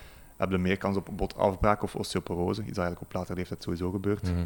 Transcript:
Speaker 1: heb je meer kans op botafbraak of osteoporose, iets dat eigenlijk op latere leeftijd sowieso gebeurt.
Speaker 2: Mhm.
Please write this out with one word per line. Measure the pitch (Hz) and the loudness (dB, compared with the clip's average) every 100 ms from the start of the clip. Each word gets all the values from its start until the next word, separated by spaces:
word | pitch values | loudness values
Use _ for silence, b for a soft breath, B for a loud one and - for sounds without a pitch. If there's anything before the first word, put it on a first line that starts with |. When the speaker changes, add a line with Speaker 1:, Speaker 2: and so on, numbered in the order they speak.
| b b b - | b b b -2
Speaker 1:
heb | 95 | 0
je | 92 | 2
meer | 90 95 | 2 2
kans | 98 98 | 2 0
op | - | -2
botafbraak | 95 95 - 104 92 107 104 | -4 -4 4 2 6 4 4
of | 98 | 0
osteoporose, | - 101 92 - 87 90 104 | -4 -2 -2 -2 0 0 0
iets | 104 | -4
dat | 101 | -2
eigenlijk | 87 87 - | -2 -2 -6
op | 92 | -6
latere | 90 90 | -4 -4
leeftijd | 90 - | -6 -6
sowieso | - 85 90 | -4 -2 0
gebeurt. | 98 98 104 | 0 0 0
Speaker 2:
Mhm. | 92 87 | 0 0